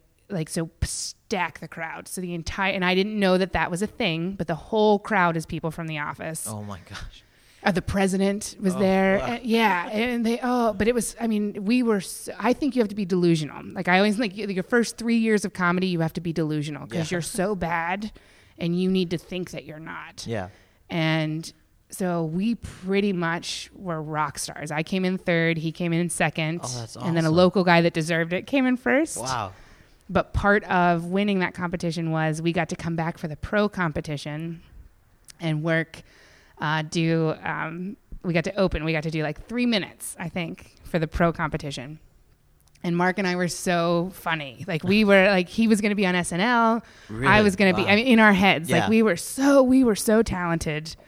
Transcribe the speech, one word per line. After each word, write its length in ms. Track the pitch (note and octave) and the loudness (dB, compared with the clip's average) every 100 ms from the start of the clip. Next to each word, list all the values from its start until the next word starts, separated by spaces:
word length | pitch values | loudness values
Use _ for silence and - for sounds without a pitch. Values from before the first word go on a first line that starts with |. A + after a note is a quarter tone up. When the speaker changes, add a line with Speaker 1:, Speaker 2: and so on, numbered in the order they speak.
| _ _ - | _ _ -8
Speaker 1:
like, 180 | F#3 D#3+ | -6 -4
so 180 | E3+ E3 | -4 -6
p-, 200 | - - | -6 -6
stack 720 | - - - - F#3+ E3 - | -6 -10 -12 -6 -4 -4 -6
the 80 | E3 | -16
crowd. 400 | - D#3+ D#3+ - | -12 -12 -12 -12
So 140 | - | -8
the 120 | F3+ | -6
entire, 380 | E3+ D#3+ - F#3+ | -6 -6 -2 -2
and 140 | F#3+ F3+ | 2 2
I 100 | F#3 | 2
didn't 240 | G#3 G#3+ | 2 2
know 180 | F#3+ F#3 | 4 4
that 140 | F#3 | 2
that 180 | E3+ E3 | 0 -2
was 120 | F3 | -2
a 60 | G#3 | -4
thing, 460 | - G#3 D#3+ F3 | -2 -2 -2 -4
but 140 | G3 F3 | -4 -4
the 80 | D#3 | -6
whole 420 | - G#3+ G#3+ G3+ | -2 4 4 4
crowd 380 | - G#3 F3 D#3+ | 2 2 2 0
is 100 | - | -4
people 260 | D#3+ E3 | -6 -6
from 160 | D3+ D#3+ | -6 -8
the 100 | D3+ | -6
office. 480 | D3+ D3 D#3+ D#3+ - | -6 -8 -10 -8 -8
Speaker 2:
Oh 160 | G#2+ | -10
my 160 | G#2 F#2 - | -10 -12 -14
gosh. 340 | - - - _ _ _ _ | -14 -14 -18 _ _ _ _
Speaker 1:
Uh, 80 | - | -2
the 100 | F3 | -2
president 760 | - G3 G3 F#3+ G3 G3+ - - | -2 0 0 2 0 -2 -8 -4
was 160 | G3 F#3 | -2 2
Speaker 2:
Oh, 40 | |
Speaker 1:
there. 400 | F#3+ F#3+ F#3+ G3 | 2 4 2 2
Speaker 2:
wow. 60 | A#3+ | -2
Speaker 1:
Uh, 60 | A#3+ | -4
yeah, 440 | A#3+ A3+ G#3+ F3+ F3 | 0 2 2 0 -2
and 360 | G#3+ B3 A#3+ A3+ | -4 -2 -2 -2
they, 140 | A#3 | -2
oh, 320 | B3 B3 A#3 | -2 0 0
but 140 | G3 G#3+ | 0 0
it 80 | B3 | 0
was, 200 | - - | -4 -4
I 60 | A3+ | -2
mean, 360 | G#3 G#3 G#3+ | -2 -2 -4
we 200 | G3 B3 | 0 2
were, 140 | A#3 G#3 | 2 0
s-, 300 | - - - - | -2 -10 -12 -2
I 140 | G#3+ | 0
think 220 | B3 C#4+ B3+ | 0 0 0
you 60 | |
have 80 | G3+ | -2
to 60 | G#3 | -2
be 100 | F3+ | 0
delusional. 560 | F#3 F3 E3 D3+ - G3 | 2 4 2 0 -10 -12
Like, 140 | G3+ F3 | -6 2
I 100 | F#3 | 4
always 200 | G#3 G3+ | 4 2
think 160 | A3 G3+ | -2 -4
y-, 100 | G#3 | -4
your 180 | F3+ | -4
first 340 | - A#3+ A3 - | 0 0 0 -2
three 200 | A3+ A#3 | 0 2
years 280 | A3+ G#3 G3+ | 2 2 0
of 80 | |
comedy, 320 | - F3 F#3 F#3 | -2 0 2 0
you 120 | E3+ | 0
have 140 | D#3+ | -2
to 80 | - | -2
be 120 | E3+ | -4
delusional 540 | D#3+ D3+ D3+ D3 C#3+ C#3+ | -2 -2 -2 -4 -8 -6
'cause 240 | E3+ D#3+ | -4 -2
Speaker 2:
Yeah. 40 | F3 | -4
Speaker 1:
you're 40 | |
so 320 | D3+ G#3+ F#3+ | -4 -2 -2
bad 580 | F#3+ E3 E3+ E3+ G3 G#3+ - _ _ _ - | -2 -2 -2 -2 -4 -6 -12 _ _ _ -6
and 220 | E3+ F3 | -2 0
you 80 | F#3 | 2
need 220 | F#3+ F3 | 2 0
to 60 | E3+ | -4
think 320 | - F#3 F3 | -6 -10 -10
that 140 | - D#3+ | -12 -14
you're 140 | D#3 | -14
not. 460 | D#3+ E3 D#3 - - | -14 -14 -14 -14 -8
Speaker 2:
Yeah. 220 | A2 F#2 - _ _ - | -6 -6 -12 _ _ -8
Speaker 1:
And 640 | E3+ D#3+ D#3+ D#3 D#3 D#3+ - _ _ _ | -2 0 0 -2 -4 -8 -16 _ _ _
so 320 | - F#3 F3 | -6 -2 -2
we 320 | D#3+ E3+ A3 A3 | -2 -2 -2 -4
pretty 580 | - - F#3 G3 G#3 | -8 -10 -2 0 0
much 560 | F3+ E3 E3+ - - - - | 0 -2 -4 -6 -10 -12 -12
were 260 | F#3 D#3+ | -8 -6
rock 380 | D3+ D3+ D3 - | -4 -4 -4 -6
stars. 320 | - - D3 | -10 -10 -6
I 100 | D3+ | -6
came 240 | E3 F#3+ F#3 | -4 -2 -2
in 120 | F#3 | -2
third, 380 | - E3+ E3 E3 | 0 2 2 0
he 120 | D#3+ | -4
came 220 | - F3 | -4 -2
in 160 | E3+ F3 | 0 0
second, 520 | - D#3+ F3 D#3 E3+ | 0 -2 -2 -4 -4
Speaker 2:
Oh, 160 | B2 B2 | -6 -8
that's 160 | A2+ - | -10 -8
Speaker 1:
and 200 | E3 E3 | -2 0
then 100 | D#3+ | 4
a 20 | |
Speaker 2:
awesome. 80 | E3 | 6
Speaker 1:
local 260 | F#3 G3 | 6 4
guy 180 | F3+ E3+ | 4 6
that 120 | E3+ | 4
deserved 400 | E3 D#3+ E3 E3 | 2 -2 -2 -2
it 140 | F#3 - | -4 -2
came 180 | C#4 B3+ | 0 2
in 100 | B3 | 0
first. 400 | B3 C4 D#4+ - | 2 0 0 -4
Speaker 2:
Wow. 320 | B2+ B2 F#2+ - - - _ _ - | -4 -4 -6 -10 -20 -20 _ _ -4
Speaker 1:
But 240 | F3+ - | -2 -2
part 300 | - G3+ G#3 | 0 2 2
of 420 | - F#3 F3 E3+ F3 | 2 2 4 2 0
winning 340 | F#3+ G#3 F#3+ | 0 0 0
that 140 | F3+ | -2
competition 560 | - F3 F3 E3+ E3 E3 | -4 -6 -4 -4 -2 -2
was 300 | D#3+ D#3 D#3 | 0 0 0
we 120 | E3+ | 0
got 160 | E3+ D#3+ | 0 -2
to 60 | - | -4
come 200 | E3+ E3 | -4 -4
back 220 | E3 - | -4 -6
for 80 | D#3+ | -10
the 80 | D3 | -10
pro 340 | - G#3+ G#3 | -2 0 0
competition 920 | F#3+ E3+ D#3+ D#3 C#3+ D3+ D3+ E3 E3+ - - - _ _ _ - - | 0 -2 -2 -6 -8 -8 -8 -8 -10 -16 -20 -20 _ _ _ -20 -8
and 240 | E3 D3+ | -4 -2
work, 380 | E3 E3 D#3 - - _ - _ _ - | 0 0 -2 -10 -20 _ -20 _ _ -6
uh, 240 | D3+ D#3 | -2 -2
do, 500 | D#3 F3 E3 E3 D#3+ - | -2 0 2 2 0 -2
um, 540 | - D#3 D#3 E3 F#3 - _ - | -6 -6 -6 -8 -10 -14 _ -8
we 100 | F#3 | -4
got 100 | E3 | -2
to 120 | E3+ - | -2 -2
open, 280 | F#3 E3 | -2 0
we 80 | D#3+ | -2
got 120 | D#3+ | -2
to 60 | D#3+ | -2
do, 120 | D#3 | -4
like, 240 | D3+ D3+ - | -4 -6 -8
three 180 | A#3 B3 | -2 0
minutes, 500 | G#3+ - - - - | 0 -4 -10 -14 -10
I 100 | E3+ | -8
think, 460 | F#3 E3 F#3 - _ | -8 -8 -10 -18 _
for 160 | - E3+ | -6 -4
the 80 | D#3 | -2
pro 260 | - E3+ | 2 0
competition. 640 | D#3+ D#3 D3+ D3 C#3 C3 D#3 - _ _ _ _ _ _ _ | 0 -4 -6 -8 -12 -12 -16 -20 _ _ _ _ _ _ _
And 120 | F3+ E3+ | -2 2
Mark 200 | F3+ G#3 | 2 0
and 80 | F#3 | -2
I 80 | F3+ | 0
were 120 | F3+ | -2
so 640 | - F#3 F3 E3+ E3+ F#3 | -2 0 0 2 0 -2
funny. 500 | - F3 D#3+ C#3 A#2 - | -6 -8 -8 -10 -12 -6
Like, 160 | D#3+ | -2
we 200 | F3+ G#3 | 2 4
were, 240 | G3+ G3 F#3+ | 6 6 6
like, 200 | F#3+ F3+ | 4 2
he 180 | - A3+ | 2 4
was 140 | G#3+ | 4
gonna 140 | G#3+ G3+ | 2 0
be 100 | F#3 | 0
on 80 | F3+ | 0
S 160 | E3+ | 0
N 80 | E3+ | 0
L. 420 | A#3 A#3+ A3+ A#3 - - - | 2 4 4 0 -4 -18 -12
I 40 | |
Speaker 2:
Really? 300 | A2 C3+ G#3 | 0 4 6
Speaker 1:
was 120 | G#3 F#3+ | 6 4
gonna 180 | G3 | 4
be, 100 | G3 | 4
Speaker 2:
Wow. 60 | F3+ | 4
Speaker 1:
I 60 | G#3 | 4
mean, 120 | B3+ | 6
in 120 | A3 | 8
our 140 | G#3+ | 8
heads, 360 | F#3+ G3 D3+ E3+ | 8 6 4 2
Speaker 2:
Yeah. 120 | - | 2
Speaker 1:
like, 80 | G#2 | 4
we 120 | A3 | 4
were 140 | F#3 E3+ | 4 2
so, 460 | - - C#4 C#4 | -4 0 6 6
we 200 | B3+ C4 | 8 6
were 120 | B3 G3 | 6 4
so 260 | - A3 | 4 4
talented 720 | A3 F#3 F3 E3 E3 D3+ D#3+ - | 4 -2 0 -2 -2 -6 -8 -14